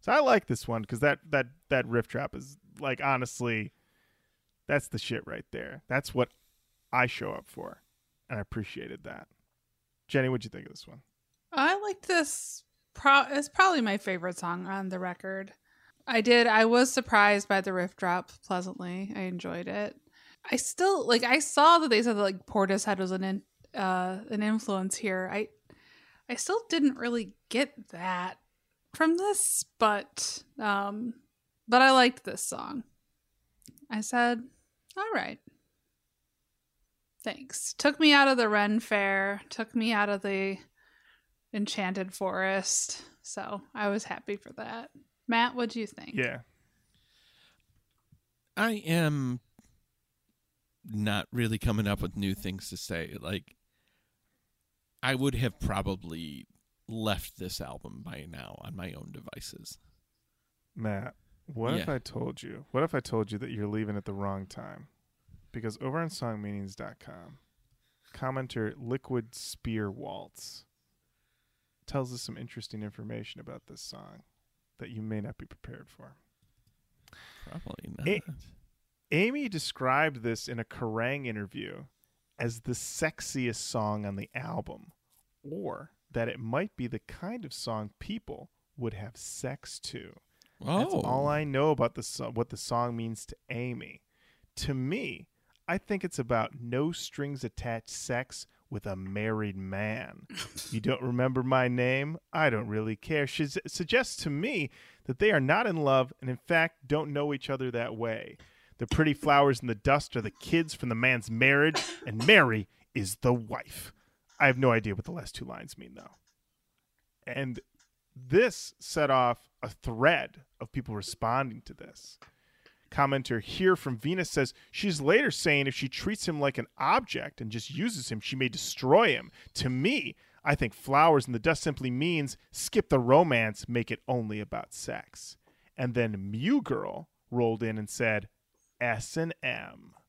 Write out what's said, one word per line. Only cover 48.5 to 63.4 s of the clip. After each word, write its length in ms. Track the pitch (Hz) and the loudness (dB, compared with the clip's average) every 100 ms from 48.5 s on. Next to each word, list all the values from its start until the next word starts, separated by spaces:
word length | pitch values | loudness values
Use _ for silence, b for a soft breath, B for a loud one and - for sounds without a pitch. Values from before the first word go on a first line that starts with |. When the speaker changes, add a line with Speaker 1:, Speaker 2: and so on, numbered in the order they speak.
| - | -2
Speaker 3:
I 160 | 220 | 0
am 680 | 214 160 165 160 147 131 123 _ _ _ _ _ _ _ _ _ _ _ _ _ _ | 0 0 2 2 2 -2 -4 _ _ _ _ _ _ _ _ _ _ _ _ _ _
not 440 | - 107 104 104 - | -8 -2 0 0 -2
really 260 | 120 117 110 | 0 0 2
coming 280 | 120 107 104 | 0 2 2
up 140 | 101 | 0
with 160 | 95 - | -2 -2
new 180 | 98 | -2
things 340 | 95 - 95 - | -2 -4 -8 -10
to 60 | 87 | -12
say. 400 | - 85 82 - | -8 -6 -6 -8
Like, 360 | - 95 - _ _ _ _ _ _ _ _ _ _ _ _ _ _ _ | -8 -8 -8 _ _ _ _ _ _ _ _ _ _ _ _ _ _ _
I 120 | 127 | 0
would 200 | 131 139 123 | 2 2 2
have 240 | 123 - | -2 0
probably 840 | - 95 98 95 85 82 82 69 - _ _ _ - | -2 0 -2 -4 -6 -10 -10 -12 -18 _ _ _ -12
left 500 | 113 110 98 - - | -4 -2 -2 -4 -10
this 220 | 92 - | -10 -8
album 420 | 67 65 - 62 | -10 -12 -14 -16
by 220 | - - 73 | -14 -14 -14
now 300 | 82 58 - | -14 -16 -14
on 100 | - | -14
my 180 | 95 90 | -10 -10
own 180 | 90 - | -12 -14
devices. 640 | - - - - - - - _ _ _ _ _ _ _ _ _ | -16 -16 -14 -14 -14 -18 -20 _ _ _ _ _ _ _ _ _
Speaker 1:
Matt, 400 | - 110 101 92 - _ _ - | -8 -6 -4 -8 -14 _ _ -16
what 280 | 131 113 | -6 -2
if 120 | 135 - | -2 -2
Speaker 3:
Yeah. 80 | |
Speaker 1:
I 40 | 135 | -6
told 440 | - - 123 123 | -6 -8 -6 -8
you, 240 | - - - | -12 -14 -4
what 120 | 127 | 0
if 120 | 156 | 0
I 60 | 139 | 0
told 300 | - 113 107 | -2 -2 -2
you 80 | |
that 120 | 107 | -4